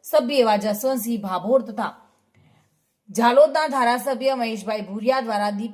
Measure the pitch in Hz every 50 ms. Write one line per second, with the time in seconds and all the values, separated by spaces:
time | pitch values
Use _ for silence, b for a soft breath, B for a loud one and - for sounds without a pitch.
0 | _ - - 302 254 240 285 269 240 220 208 202 202 214 208 208 - 262 269 247
1 | 208 233 233 214 202 190 185 180 170 208 262 269 220 220 202 214 214 156 - -
2 | _ _ _ _ _ _ b b b b b b b b b _ _ _ _ _
3 | _ _ 180 196 233 240 240 269 302 302 277 320 311 302 269 269 247 233 240 247
4 | - 277 262 220 262 269 269 254 233 226 226 202 185 208 220 214 196 180 196 220
5 | 214 240 262 262 247 226 214 202 208 208 208 202 226 226